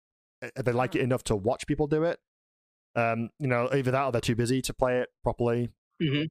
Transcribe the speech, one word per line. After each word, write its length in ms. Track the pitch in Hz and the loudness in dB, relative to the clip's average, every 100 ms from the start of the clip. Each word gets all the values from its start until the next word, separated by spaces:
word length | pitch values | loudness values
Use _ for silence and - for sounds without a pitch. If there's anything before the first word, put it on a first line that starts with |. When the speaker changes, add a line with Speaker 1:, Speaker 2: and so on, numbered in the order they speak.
| _ _ _ _ | _ _ _ _
Speaker 1:
uh, 80 | 120 - | -10 -4
they 100 | 113 | 0
like 240 | 120 127 - | 0 0 0
it 60 | |
enough 220 | 127 127 - | 0 0 0
to 100 | 107 | 0
watch 320 | 104 - - | 0 -2 -2
people 200 | 143 147 | -2 0
do 160 | 156 | 2
it. 160 | 170 - _ _ _ _ _ _ _ 120 | 0 -2 _ _ _ _ _ _ _ -2
Um, 340 | 117 113 117 - | 0 0 -4 -4
you 80 | 139 | 0
know, 220 | 120 123 | 0 2
either 200 | 139 127 | 0 0
that 120 | 131 139 | 0 0
or 60 | |
they're 100 | 117 | 0
too 140 | - 113 | 0 0
busy 260 | 120 131 | 0 0
to 100 | - | -2
play 260 | - 127 123 | 0 0 0
it 100 | 120 _ | -2 _
properly. 460 | 120 - 120 120 120 - _ - | -6 0 0 0 -2 -8 _ -4
Speaker 2:
Mm-hmm. 220 | 156 143 156 | 0 0 -2